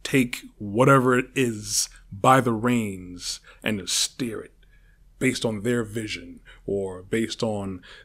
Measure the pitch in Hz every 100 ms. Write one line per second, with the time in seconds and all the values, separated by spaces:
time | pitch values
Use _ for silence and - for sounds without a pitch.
0 | - 139 120 - - - 104 104 135 139
1 | 127 123 127 135 120 107 104 107 - -
2 | - 101 123 131 120 110 120 120 107 92
3 | 90 87 - - - - - 104 85 -
4 | - - 120 104 - _ _ - _ _
5 | - - 131 123 117 107 117 120 107 110
6 | 107 87 87 - - - - 101 95 92
7 | 95 113 110 - 113 104 98 90 - -